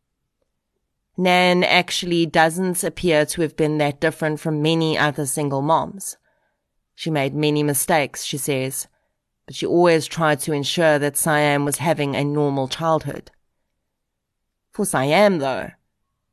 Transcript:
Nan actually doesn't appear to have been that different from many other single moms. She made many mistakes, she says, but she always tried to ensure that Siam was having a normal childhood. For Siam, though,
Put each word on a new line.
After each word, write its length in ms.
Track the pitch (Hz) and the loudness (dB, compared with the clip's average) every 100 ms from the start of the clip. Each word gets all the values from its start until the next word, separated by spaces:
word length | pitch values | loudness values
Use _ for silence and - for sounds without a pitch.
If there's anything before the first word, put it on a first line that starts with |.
| _ _ _ _ _ _ _ _ _ _ _ - | _ _ _ _ _ _ _ _ _ _ _ -2
Nan 460 | 180 180 180 180 | 2 4 4 4
actually 600 | 180 180 175 - 185 170 165 | 4 2 0 -6 -2 0 2
doesn't 560 | 170 160 160 185 175 | 4 2 2 -2 -2
appear 440 | 165 - 175 151 151 | -6 -2 2 2 2
to 160 | - | -2
have 140 | 156 - | -4 0
been 220 | 156 151 | -2 0
that 220 | 147 135 | -2 0
different 400 | 165 156 156 151 | -2 -2 -4 -2
from 220 | 165 151 | -4 0
many 340 | 151 165 160 151 | 2 2 0 0
other 300 | 147 139 139 | 0 -2 -4
single 360 | - 143 139 | -2 -2 -2
moms. 540 | 147 160 147 196 - - _ _ _ _ _ _ _ | 0 0 0 -10 -14 -14 _ _ _ _ _ _ _
She 160 | - 165 | -10 -4
made 240 | 151 135 | -2 -2
many 280 | 139 151 147 | 0 2 2
mistakes, 600 | 147 139 - 165 131 - | 0 0 2 0 0 -6
she 140 | - 147 | -10 -6
says, 500 | - 135 131 131 - _ _ _ _ _ - | -4 -2 -4 -8 -12 _ _ _ _ _ -18
but 80 | |
she 120 | 139 - | -8 0
always 400 | 170 175 165 - | 4 4 4 0
tried 340 | - 160 147 | -2 0 0
to 120 | - | -2
ensure 460 | 147 139 - 160 147 | -4 -2 0 2 2
that 180 | 143 139 | 0 -2
Siam 480 | 165 147 147 143 | 0 2 2 2
was 120 | 143 139 | 0 -2
having 400 | 139 151 143 135 | -2 0 -2 -2
a 80 | |
normal 420 | 143 147 147 139 131 | -2 0 0 0 -4
childhood. 640 | - 160 156 139 - - _ _ _ _ _ _ _ _ _ _ _ _ _ _ | -4 0 0 -2 -10 -16 _ _ _ _ _ _ _ _ _ _ _ _ _ _
For 120 | - | -6
Siam, 540 | 196 143 139 165 208 180 | -2 0 2 4 4 2
though, 320 | 135 120 - - _ _ _ _ _ | -2 -4 -8 -14 _ _ _ _ _